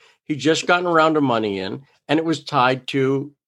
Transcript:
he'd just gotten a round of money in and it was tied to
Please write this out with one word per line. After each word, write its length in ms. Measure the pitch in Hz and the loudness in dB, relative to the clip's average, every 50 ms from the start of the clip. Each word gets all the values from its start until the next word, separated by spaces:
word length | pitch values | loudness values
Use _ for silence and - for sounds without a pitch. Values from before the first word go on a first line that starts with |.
| _ _ _ _ _ | _ _ _ _ _
he'd 160 | - 156 131 | -8 -8 -2
just 260 | 123 156 160 156 - | 0 0 0 0 2
gotten 200 | - 175 180 180 | 0 0 0 0
a 40 | 175 | 2
round 260 | 165 160 156 160 156 | 2 4 4 4 4
of 60 | 156 | 2
money 380 | 143 131 117 113 110 104 98 95 | 2 2 0 0 0 -2 -4 -4
in 220 | 95 98 127 135 - _ _ _ _ - | -6 -6 -8 -10 -12 _ _ _ _ -2
and 100 | 143 160 | -2 0
it 60 | 160 | 0
was 180 | 165 156 139 | -2 -4 -4
tied 460 | - - 151 135 123 131 135 127 - - | -6 -4 0 2 2 2 0 -2 -6 -6
to 420 | - 139 131 135 139 135 139 143 _ _ _ | -2 -2 0 0 0 -2 -4 -8 _ _ _